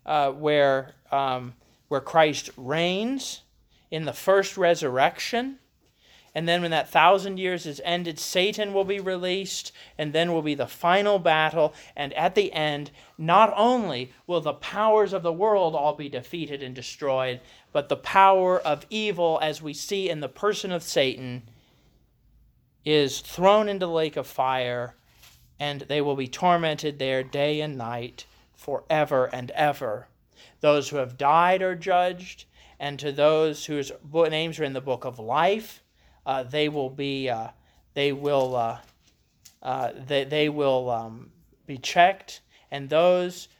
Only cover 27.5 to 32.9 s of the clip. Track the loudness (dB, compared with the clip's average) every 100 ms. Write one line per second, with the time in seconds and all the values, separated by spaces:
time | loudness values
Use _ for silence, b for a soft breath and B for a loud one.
27.5 | 0 -4 -6 -8 -8 -10 -14 -20 b b
28.5 | _ -8 -8 -2 0 2 2 0 -2 -6
29.5 | 0 0 0 -4 -8 -10 _ _ b b
30.5 | b 2 2 2 -4 -6 -2 2 4 4
31.5 | 2 0 -4 0 2 2 -2 -12 -20 -20
32.5 | b b b -10